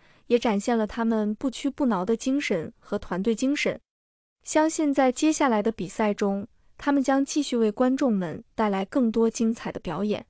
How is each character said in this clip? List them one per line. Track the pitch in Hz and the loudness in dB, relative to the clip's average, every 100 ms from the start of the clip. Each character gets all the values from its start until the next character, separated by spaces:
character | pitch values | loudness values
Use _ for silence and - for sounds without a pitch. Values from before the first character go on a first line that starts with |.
| _ _ - | _ _ 0
也 | 233 | 2
展 | 240 202 | 2 0
现 | 247 233 | 0 0
了 | 214 | 0
他 | - | -2
们 | 226 220 208 | 0 0 -2
不 | 214 277 | -2 -4
屈 | - 277 | -4 -4
不 | - 269 | -2 0
挠 | 196 175 | 0 0
的 | 226 | -2
精 | 262 277 | 0 -2
神 | - 180 - - | 0 -2 -4 -12
和 | - 208 | -8 -8
团 | - - | -4 -4
队 | 202 | -2
精 | 220 262 285 | 0 0 0
神。 | 202 - _ _ _ _ _ _ | -2 -4 _ _ _ _ _ _
相 | - 311 311 | -2 2 2
信 | 320 302 | 2 0
在 | 277 262 | 2 2
接 | 247 311 | 4 2
下 | 311 285 | 2 2
来 | 220 | 2
的 | 214 | 0
比 | - 180 | -2 -6
赛 | - 214 | -2 0
中， | 202 202 196 202 _ _ - | 0 0 -2 -6 _ _ -8
他 | - | 0
们 | 285 | 0
将 | 262 269 277 | 2 2 2
继 | 302 | -2
续 | 277 240 | 0 2
为 | 220 | 0
观 | 208 254 262 | 2 2 2
众 | 285 | 2
们 | 202 175 151 - | 0 -2 -6 -10
带 | - 214 | -2 0
来 | 190 190 | 0 -2
更 | 285 233 | 0 2
多 | 226 226 | 2 2
精 | - 226 | 2 -2
彩 | 233 185 | -2 -6
的 | - | -10
表 | - 160 | -8 -4
演。 | 208 208 233 | -2 -4 -6